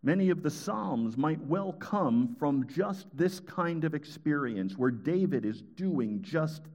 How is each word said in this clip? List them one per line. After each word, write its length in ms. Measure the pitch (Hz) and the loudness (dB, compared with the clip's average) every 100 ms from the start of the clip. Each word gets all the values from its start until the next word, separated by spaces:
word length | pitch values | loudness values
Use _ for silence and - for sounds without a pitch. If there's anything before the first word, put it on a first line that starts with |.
Many 280 | 135 185 190 | 2 4 4
of 140 | 175 | 4
the 60 | 151 | 0
Psalms 640 | - - 214 202 127 113 117 | -2 -4 -4 -2 0 0 0
might 240 | 151 156 | 0 0
well 320 | 139 175 196 | 0 0 0
come 640 | - - 208 160 117 123 - | -6 -2 2 4 4 2 0
from 300 | 151 139 123 | 0 2 0
just 400 | 151 202 190 - | 0 -2 -2 -8
this 280 | 139 180 185 | 0 0 0
kind 420 | - - 170 165 | -10 -2 -2 0
of 100 | 156 | 0
experience 880 | 151 147 - 151 147 131 107 95 98 | -2 -8 -4 0 0 0 0 -2 2
where 140 | 127 | 2
David 520 | 117 117 180 185 135 | 2 0 2 2 0
is 180 | 107 107 - | -2 -4 -10
doing 480 | - 190 151 113 104 | -4 -2 0 0 -2
just 400 | 98 160 156 - - | -2 0 0 -4 -14